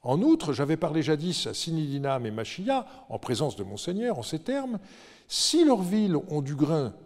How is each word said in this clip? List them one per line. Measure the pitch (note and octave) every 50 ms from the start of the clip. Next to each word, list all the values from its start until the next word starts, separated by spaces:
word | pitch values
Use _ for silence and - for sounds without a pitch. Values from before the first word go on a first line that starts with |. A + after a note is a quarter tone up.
| -
En | B2 C3 D#3+
outre, | G#3+ D#4 D#4+ D#4+ - D#3 C#3
j'avais | A2 C#3+ C#3 D#3+
parlé | D#3 - D#3+ D3+ D#3+ D3
jadis | B2+ D#3 D3 D#3 F3+ E3+ - -
à | A2+ A2
Sinidinam | - - E3 E3 D#3+ D#3 C#3+ C#3 C#3 C#3 C#3 C3+ C3 A#2+
et | A2
Machia, | G#2+ A2 A2+ - - - F#3 A#3+ C4+ C4 - - - - - -
en | A#2 A2
présence | - - B2 G#2 D3+ C#3+ G#2+
de | G2+ G2+
Monseigneur, | F#2 G2+ G2+ - E3 F3+ G3+ A#3 B3 G#3+ C3
en | A2
ces | - - D#3
termes, « | - - C4 C#4 C4+ C4 A#3 G3 - - - - - - - - _ _
Si | - - - - - D#4+ E4+
leurs | D4+ B3+ G3+ F#3
villes | F3 G3 G#3+ G#3+ G3+ E3+ D3 - -
ont | D3+ D3+ C#3
du | C3+ D3
grain | C3+ D3 C#3+ E3 D#3 C#3 A2+ F#2 - -